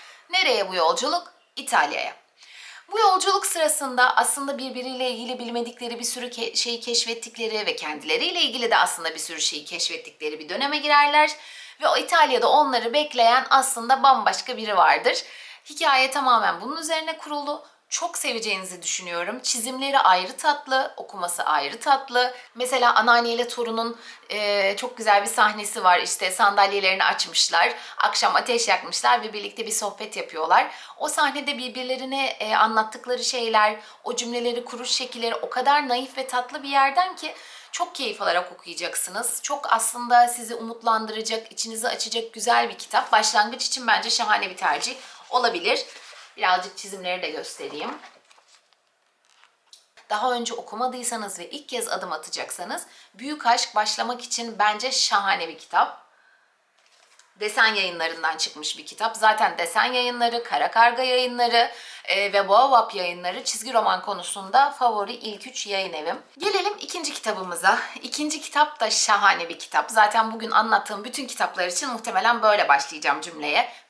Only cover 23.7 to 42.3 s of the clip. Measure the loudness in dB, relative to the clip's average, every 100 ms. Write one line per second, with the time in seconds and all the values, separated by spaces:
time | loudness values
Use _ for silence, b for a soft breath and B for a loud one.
23.7 | -2 -4 -8 B B -10 -4 0 2 2
24.7 | 0 -6 -2 4 4 4 4 2 2 -6
25.7 | 2 4 4 2 -2 -2 2 4 6 4
26.7 | 4 0 2 2 0 -2 0 2 4 2
27.7 | 0 B B 0 2 2 2 2 0 2
28.7 | 0 0 -2 2 2 0 -10 -10 -10 -6
29.7 | -4 -4 -8 -10 -8 -8 -4 4 4 4
30.7 | B B -8 -4 0 0 0 -6 -6 -8
31.7 | -8 -6 -6 -4 -2 -2 -4 0 2 4
32.7 | 2 -2 -6 -6 -4 -2 -2 2 4 4
33.7 | 0 B B -8 -6 -4 -4 -4 -4 -8
34.7 | -10 -4 -4 -4 -6 -4 -4 -4 -2 2
35.7 | 2 2 -2 -4 -8 -4 -4 -6 -10 -2
36.7 | 2 2 2 0 -4 -12 B B B B
37.7 | -8 -8 -4 -6 -2 0 0 -2 -12 -16
38.7 | -10 -6 -4 -4 -4 -2 -4 -4 -6 0
39.7 | 2 2 -4 4 6 6 2 -6 -8 -10
40.7 | -4 0 0 0 -6 -4 -6 -6 -8 -6
41.7 | -4 -4 -4 -4 -6 -8